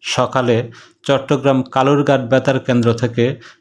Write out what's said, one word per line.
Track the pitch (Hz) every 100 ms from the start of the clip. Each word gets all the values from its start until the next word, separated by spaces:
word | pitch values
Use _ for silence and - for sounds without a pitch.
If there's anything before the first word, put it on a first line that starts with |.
সকালে | - - 123 135 123 113 117 - - _
চট্টগ্রাম | - 135 135 147 139 131
কালুরঘাট | 127 135 135 143 143 135
বেতার | 120 131 139 131
কেন্দ্র | - 120 117
থেকে | 113 120 117 120 147 - -